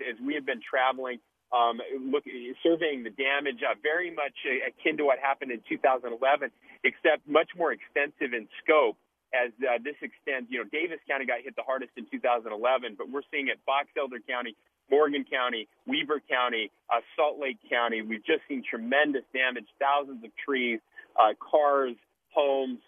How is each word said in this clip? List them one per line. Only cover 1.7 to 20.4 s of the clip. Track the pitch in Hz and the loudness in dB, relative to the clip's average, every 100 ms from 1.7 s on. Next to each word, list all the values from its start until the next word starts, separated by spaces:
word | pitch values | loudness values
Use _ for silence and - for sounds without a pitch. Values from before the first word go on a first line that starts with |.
| 117 120 135 131 | 2 -6 -6 -2
look, | 143 - 131 120 135 | -4 -4 -12 -12 0
surveying | 170 165 165 135 | 2 2 0 -2
the | 113 | -6
damage, | 107 135 143 143 120 | -2 0 0 0 -2
uh, | 135 107 | -2 0
very | 151 165 180 | 0 0 -2
much, | 160 143 - 143 | -4 -6 -4 -4
uh, | 131 131 | -2 -4
akin | - 170 156 | -2 -2 2
to | |
what | 143 127 | 2 4
happened | 135 135 135 | 2 -2 -4
in | 117 - | -8 -6
two | 156 | 0
thousand | 139 131 123 | 2 2 -2
eleven, | 117 131 147 135 _ - - | 0 2 4 0 _ -20 -2
except | 131 - 170 151 147 | -2 2 2 2 4
much | 147 170 175 | 2 2 0
more | 160 | -2
extensive | 113 - 147 147 - 139 | -2 -4 -2 -2 -4 -4
in | 117 104 - | -4 -8 -6
scope | - 156 123 - _ _ - | 4 6 6 2 _ _ -4
as, | 127 123 113 | -2 -2 -2
uh, | 131 120 | 0 0
this | 123 143 | -2 -8
extends. | 135 - - 135 120 | -12 -10 -6 -6 -4
You | 123 | -6
know, | 104 | -4
Davis | 147 165 160 - | -4 -4 -6 -4
County | 139 127 | -4 -2
got | 120 | -4
hit | 127 117 | -6 -10
the | 120 | -4
hardest | 131 123 - | -4 -6 -12
in | 113 | -10
two | 127 | -2
thousand | 123 120 113 | 0 0 -2
eleven, | 107 120 131 123 104 | -2 2 2 -2 -10
but | 120 | -8
we're | 139 - | -8 -6
seeing | 151 135 | -4 -4
it | - - | -4 0
Box | 135 143 - | -2 -2 -4
Elder | 139 123 | -6 -6
County, | - 123 120 107 _ _ - | -6 -6 -6 -12 _ _ 2
Morgan | 139 151 143 131 | 4 4 2 -2
County, | 139 123 117 104 _ - | 0 0 -2 -8 _ -4
Weber | 143 147 147 - | -4 -2 -4 -2
County, | 135 123 117 104 _ - | 0 0 -2 -6 _ -2
uh, | 117 - - | -2 -2 0
Salt | 151 143 | 0 0
Lake | 139 117 - | -6 -6 -4
County. | 123 117 113 | 0 0 -2
We've | 110 110 | -4 -6
just | - 156 - | -2 -2 -2
seen | 135 | -8
tremendous | - 117 113 139 151 135 - | -6 -6 0 2 2 0 -4
damage, | 131 131 123 110 - | -2 -2 -2 -10 -2
thousands | 139 143 139 131 | 2 2 0 -10
of | 113 | -16
trees, | - | -12